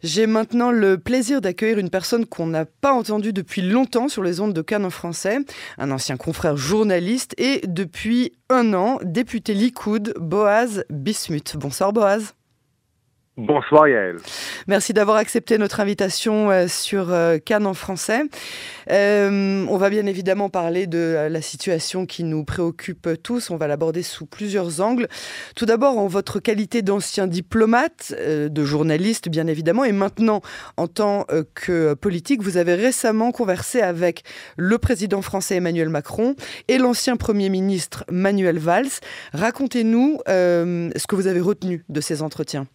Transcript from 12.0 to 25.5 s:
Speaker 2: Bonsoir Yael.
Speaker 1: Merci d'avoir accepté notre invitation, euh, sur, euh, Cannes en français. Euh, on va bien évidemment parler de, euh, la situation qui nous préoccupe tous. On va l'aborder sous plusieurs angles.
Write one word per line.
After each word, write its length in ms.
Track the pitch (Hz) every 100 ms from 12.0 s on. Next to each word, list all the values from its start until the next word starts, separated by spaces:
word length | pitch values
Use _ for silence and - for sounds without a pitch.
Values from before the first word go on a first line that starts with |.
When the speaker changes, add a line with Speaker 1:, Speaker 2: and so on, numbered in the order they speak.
| 202 208 208 _ _ _ _ _ _ _ _ _ _ -
Speaker 2:
Bonsoir 520 | 110 147 - 147 151
Yael. 300 | 120 95 - - - - - -
Speaker 1:
Merci 240 | 202 -
d'avoir 240 | 214 208 214
accepté 420 | 220 233 - 220
notre 220 | 196 -
invitation, 720 | 202 202 196 - 226 214 208
euh, 160 | 190 175
sur, 440 | - - 202 175
euh, 260 | 175 170 165
Cannes 220 | - 214 208
en 80 |
français. 480 | 185 - 190 - 220 294 - - - - - -
Euh, 760 | 196 202 208 202 202 196 190 175
on 80 | 190
va 140 | 196
bien 160 | 214 202
évidemment 420 | 190 185 190 196
parler 360 | 185 170 175 190
de, 120 | 165
euh, 300 | 165 160 151
la 120 | 160
situation 640 | 156 - - 165 - 185 185
qui 160 | -
nous 220 | 170 156
préoccupe 640 | 151 - 170 165 - 165 170 165
tous. 260 | - 247 233
On 60 | 170
va 100 | 151
l'aborder 360 | 147 165 165
sous 200 | 175 - 156
plusieurs 540 | - 208 196 175 156
angles. 280 | 202 247 240 - - - -